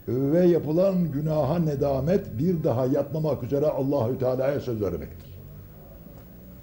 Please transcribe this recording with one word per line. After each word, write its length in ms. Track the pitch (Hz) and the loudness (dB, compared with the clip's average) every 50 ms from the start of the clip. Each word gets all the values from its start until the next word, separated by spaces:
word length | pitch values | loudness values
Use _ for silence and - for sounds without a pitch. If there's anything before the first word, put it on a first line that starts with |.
| - - | -6 -4
ve 380 | 113 127 139 139 156 175 180 | -2 0 0 2 4 6 6
yapılan 680 | 175 170 156 - 139 151 170 185 196 190 180 175 151 | 6 6 4 2 2 2 2 4 4 4 2 2 0
günaha 480 | 127 143 151 160 156 156 143 123 165 165 | 0 -2 -2 0 0 2 2 2 2 2
nedamet, 800 | 165 156 143 131 139 143 135 131 131 156 185 202 202 - - 113 | 2 0 0 0 0 2 2 2 2 2 2 2 0 -2 -4 0
bir 240 | 147 185 180 156 160 | 0 0 2 2 2
daha 220 | 147 117 123 131 | 0 2 2 2
yapmamak 580 | 127 147 143 139 139 151 156 156 156 131 - 117 | 2 2 0 0 0 -2 -2 0 0 -2 -2 -2
üzere 220 | 107 139 139 143 | -2 0 2 2
Allahü 520 | 151 - 135 135 135 156 143 113 113 127 - | 2 2 2 0 0 2 2 2 0 0 0
Teala'ya 420 | 123 127 127 123 131 139 147 131 | 0 0 0 2 0 0 0 -2
söz 220 | - 123 117 107 | -2 -4 -2 -2
vermektir. 540 | 101 90 85 78 69 69 - - - - - - - - - - - - - - - - - - - - - - - - - - - - - - | 0 -2 -2 -4 -6 -10 -14 -16 -18 -18 -18 -18 -18 -18 -18 -18 -18 -18 -18 -20 -20 -20 -20 -18 -18 -18 -18 -18 -18 -18 -18 -18 -18 -18 -18 -18